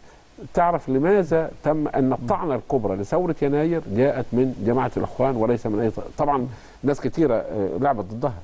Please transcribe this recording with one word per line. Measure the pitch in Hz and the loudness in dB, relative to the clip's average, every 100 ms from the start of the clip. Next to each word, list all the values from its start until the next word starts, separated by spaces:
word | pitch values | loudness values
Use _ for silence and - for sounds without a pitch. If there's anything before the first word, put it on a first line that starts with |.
| - - - - - | -20 -20 -20 -18 -4
تعرف | - 175 170 - | 2 2 2 0
لماذا | 131 156 202 175 160 160 - | 2 4 4 4 0 0 -2
تم | 151 156 147 | 0 0 0
أن | - 131 | 2 2
الطعنة | 127 120 196 180 123 | 0 0 -2 0 -4
الكبرى | - 139 104 95 | -2 -2 0 -2
لثورة | 101 160 180 156 | 0 0 0 0
يناير | 143 143 160 165 - 101 | 0 2 0 -2 -2 2
جاءت | 139 131 117 | 2 2 0
من | 117 131 - 101 | 2 0 0 0
جماعة | 123 123 - | 2 0 -2
الإخوان | 92 - 127 123 | -4 0 0 2
وليس | 110 117 117 | 2 0 0
من | 104 | 0
أي | 117 | 0
ط-، | 104 - - | -2 -8 -4
طبعًا | 147 139 127 113 - - | 0 0 -2 -10 -18 -4
ناس | - 143 | -2 -2
كتيرة، | 131 - 151 113 | -2 0 2 2
آه، | - 95 95 87 | 0 -2 -2 0
لعبت | 139 120 95 | 0 0 -4
ضدها، | 110 139 98 | -4 -4 -4